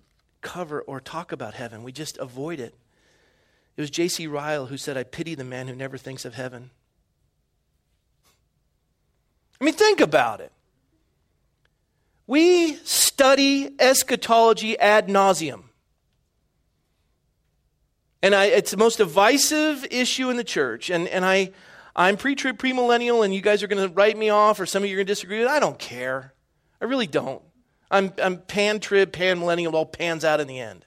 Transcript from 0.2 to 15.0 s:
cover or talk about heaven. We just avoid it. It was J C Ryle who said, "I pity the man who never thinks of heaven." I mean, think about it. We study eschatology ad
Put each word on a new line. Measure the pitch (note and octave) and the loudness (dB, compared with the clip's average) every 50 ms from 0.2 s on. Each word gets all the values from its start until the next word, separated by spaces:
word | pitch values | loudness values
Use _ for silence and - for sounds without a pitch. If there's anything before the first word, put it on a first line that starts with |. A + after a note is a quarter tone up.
| _ _ _ _ | _ _ _ _
cover | - - - F3 F3+ D#3 D3+ C#3+ | -18 -14 -12 -12 -10 -10 -10 -10
or | - - C#3 C3 | -10 -10 -12 -14
talk | - - - E3 F3 - | -14 -12 -12 -12 -10 -10
about | E3+ C#3 C3 G#2+ F#2+ | -12 -12 -12 -12 -12
heaven. | - C3 A#2 A2+ G#2+ A2+ | -12 -14 -14 -14 -16 -18
We | B2+ | -16
just | C3 C3+ D#3 C#3+ - - | -14 -14 -14 -14 -12 -12
avoid | - C3 A#2+ B2+ C#3 D#3+ E3+ D3 | -14 -12 -12 -10 -10 -10 -10 -10
it. | A#2+ A2+ - _ _ _ _ _ _ _ _ _ _ _ _ _ _ _ _ _ _ _ _ | -12 -14 -16 _ _ _ _ _ _ _ _ _ _ _ _ _ _ _ _ _ _ _ _
It | - | -10
was | D3+ C#3+ | -10 -8
J | C#3 E3 E3+ F3+ | -4 -4 -4 -2
C | - - E3+ | -4 -6 -8
Ryle | D#3 D3 D3 C#3+ D3+ D#3 D3+ C3+ A#2+ | -8 -8 -8 -6 -6 -6 -6 -6 -8
who | C#3 C3 | -10 -10
said, | - - C#3+ | -10 -8 -8
"I | B2+ B2 | -8 -8
pity | B2 - - E3+ E3 E3 | -8 -10 -12 -12 -10 -10
the | C#3 C3 | -12 -12
man | B2+ B2+ B2+ C3 C3 | -12 -12 -12 -12 -12
who | B2 | -12
never | B2+ C3+ C3+ C3+ C3 | -12 -12 -12 -12 -14
thinks | - C3 C3 C3 - | -14 -14 -14 -14 -14
of | C3 A#2 | -14 -12
heaven." | A#2+ C3 B2+ B2 B2 A#2+ C3 _ _ _ _ _ _ _ _ _ _ _ _ _ _ _ _ _ _ _ _ _ _ _ _ _ _ _ _ _ _ _ _ _ _ _ _ _ _ _ _ _ _ _ _ _ _ _ _ _ _ _ _ _ _ _ _ _ _ | -12 -12 -12 -12 -16 -20 -20 _ _ _ _ _ _ _ _ _ _ _ _ _ _ _ _ _ _ _ _ _ _ _ _ _ _ _ _ _ _ _ _ _ _ _ _ _ _ _ _ _ _ _ _ _ _ _ _ _ _ _ _ _ _ _ _ _ _
I | A#3+ | -2
mean, | D4 D#4 | 0 2
think | - G#4+ G#4+ G#4 D#4+ | 4 4 4 4 4
about | D#4 E3 D3 D3+ B2 A#2 G#2+ F#2+ | 2 2 4 2 2 0 -2 -8
it. | F#2 - _ _ _ _ _ _ _ _ _ _ _ _ _ _ _ _ _ _ _ _ _ _ _ _ _ _ _ _ _ _ _ _ _ _ _ | -12 -18 _ _ _ _ _ _ _ _ _ _ _ _ _ _ _ _ _ _ _ _ _ _ _ _ _ _ _ _ _ _ _ _ _ _ _
We | - A#3+ D4 E4 F4 F4+ F4 E4+ D#4+ C#4+ - | -2 2 4 6 6 6 4 4 0 -2 -6
study | - - - - - - - - C#4 C4 C#4 C4+ C#4 C#4 C#4 C#4 C#4 C#4 - - | -8 -4 -2 0 0 2 2 4 4 6 6 6 4 4 2 0 -2 -4 0 4
eschatology | - B3+ C4+ C4 - - B3+ - - - A#3 A3+ A3+ A3+ A3 A3 A3 A3 A3+ - | 4 4 6 4 2 0 -2 -4 0 2 4 6 6 6 4 4 0 -4 0 2
ad | - G#3 G#3 G#3+ | 4 4 6 4